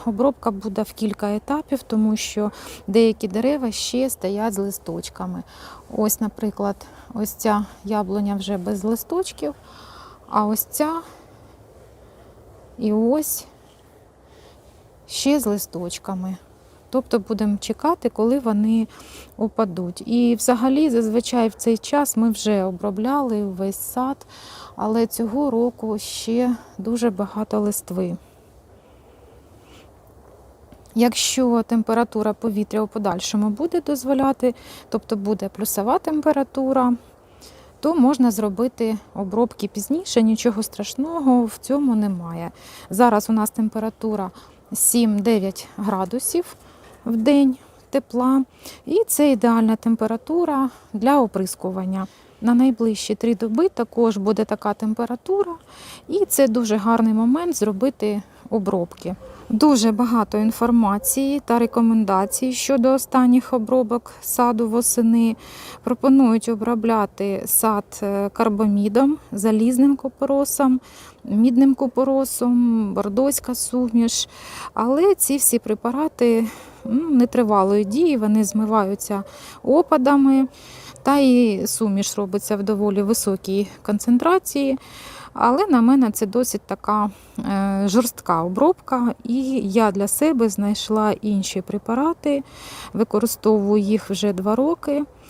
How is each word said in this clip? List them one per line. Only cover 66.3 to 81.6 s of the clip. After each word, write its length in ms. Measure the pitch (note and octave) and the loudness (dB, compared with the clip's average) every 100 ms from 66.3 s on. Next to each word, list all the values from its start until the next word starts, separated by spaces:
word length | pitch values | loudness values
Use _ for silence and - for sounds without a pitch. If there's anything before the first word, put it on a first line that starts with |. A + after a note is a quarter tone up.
| A3 A3 | 4 0
обробляти 920 | A3+ G#3+ A#3 A3+ A3+ G3+ - G3 G3 - | -4 -2 -2 0 0 0 -2 -4 -4 -2
сад, 380 | - A3 G#3 - - | 0 2 0 -4 -8
е, 260 | G3+ G3+ G3+ | -4 -2 -4
карбамідом, 880 | - A3+ G#3 A3 G3+ G#3 G#3 C#4 D#4 - | 0 0 2 2 2 2 4 2 2 -4
залізним 640 | G#3 G#3+ G#3+ A3+ B3 C#4 C#4 | -2 0 2 2 4 4 4
купоросом, 840 | C4+ - C#4 C#4 C#4 - C4+ B3+ - - - - | -2 -6 0 0 0 2 2 2 -2 -20 -20 -20
мідним 520 | - G#3 A#3+ A#3+ C#4 C4 | -4 2 4 6 6 4
купоросом, 1200 | C4+ B3 C4+ C4+ C4+ - B3 B3 A#3+ A3+ G#3 | 0 0 0 2 0 -2 2 4 4 2 0
бордоська 640 | F#3+ G3+ G3+ C4+ C#4 - B3 | -2 -2 0 0 0 -6 -8
суміш. 720 | - B3 B3 A3+ A#3 - - - - - - | -4 -2 0 0 0 -2 -6 -10 -18 -14 -10
Але 420 | - A3+ C#4 F#4 G4 | -4 0 2 4 2
ці 220 | - C#4 | 0 0
всі 220 | - A#3 | 0 0
препарати, 880 | - G#3+ A#3 C4 D#4 - A#3+ A3+ A3+ - - - A3+ | -2 -4 -4 -4 -4 0 2 2 0 -6 -20 -16 -4
м, 320 | A#3 E4 C#4 | -2 2 2
нетривалої 680 | B3 - A3+ G#3 F#3+ G3+ G3+ | 2 2 2 4 4 2 0
дії, 320 | A3+ E4+ C4+ | 0 2 2
вони 260 | G#3+ G#3+ | 2 2
змиваються 800 | G#3 G#3+ G#3+ A3 F#3+ G3+ - G3+ G3 - - - | 2 0 0 0 0 -4 -6 -8 -8 -16 -20 -12
опадами, 840 | - C#4 F4 D#4 B3+ C#4+ C4+ C4+ C4 - - - - - | 2 2 4 2 4 4 6 4 2 -4 -20 -20 -20 -6
та 140 | - C#4+ | 0 4
і 500 | C4+ B3 A#3+ G3 | 6 6 4 2